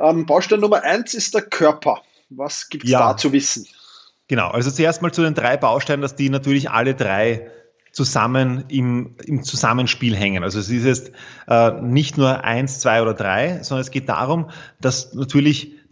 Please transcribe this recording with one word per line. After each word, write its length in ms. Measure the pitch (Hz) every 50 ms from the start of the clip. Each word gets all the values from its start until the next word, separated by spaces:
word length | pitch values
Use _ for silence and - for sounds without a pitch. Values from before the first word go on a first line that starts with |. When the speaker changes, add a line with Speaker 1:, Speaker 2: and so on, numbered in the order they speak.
Speaker 1:
Ähm, 260 | - 156 165 165 156
Baustein 340 | 160 147 180 185 - 214 208
Nummer 240 | 208 208 208 147 -
eins 300 | 147 175 226 233 - -
ist 200 | 226 - - -
der 100 | 208 202
Körper. 580 | - - - 170 151 151 151 - 143 107 - - _ _ _ _ _
Was 400 | 131 131 139 147 - - - -
gibt's 200 | - 147 117 123
Speaker 2:
Ja. 220 | 127 123 123 113
Speaker 1:
da 60 | 107 107
zu 140 | - 143
wissen? 360 | 135 139 139 - - 120 101 - - - - - - - - _ _ _ _ -
Speaker 2:
Genau, 220 | 143 117 90 90
also 220 | - 117 123 139
zuerst 300 | 135 135 156 165 160 -
mal 100 | 175 165
zu 100 | - 170
den 140 | 165 160 151
drei 220 | - 120 120 123 113
Bausteinen, 440 | 123 117 117 135 - - 147 139
dass 140 | 139 135 135
die 140 | - 139 135
natürlich 400 | 135 135 135 139 139 139 139 -
alle 260 | 104 113 120 135 135
drei 540 | 135 127 101 95 101 110 117 117 113 - - - - - _ _ _ _ _
zusammen 760 | - - 135 - - 123 110 120 127 135 131 127 127 131 135 131
im, 460 | 139 135 123 123 120 120 123 123 - - -
im 200 | - 151 123 -
Zusammenspiel 720 | - - 120 - 113 117 127 127 117 - - 127 120 110
hängen. 280 | 98 104 101 98 92 85
Also 160 | 98 101 107
es 100 | 98 95
ist 140 | 120 123 117
jetzt, 280 | 135 127 - - - - - - - - - - -
äh, 240 | 120 117 117 113 110 -
nicht 360 | 127 120 123 143 156 - - 151
nur 260 | 135 131 131 - -
eins, 360 | - 117 120 135 135 135 -
zwei 220 | - 127 110 117
oder 120 | 117 113 107
drei, 480 | - 107 98 92 104 131 170 180 -
sondern 200 | - - 139 131
es 100 | 131 135
geht 180 | - 135 135 -
darum, 400 | 101 78 120 135 165 170 160 - - - - - _ _
dass 320 | - 131 127 - - - -
natürlich 600 | 123 135 131 - 139 143 151 139 - - - - - _ _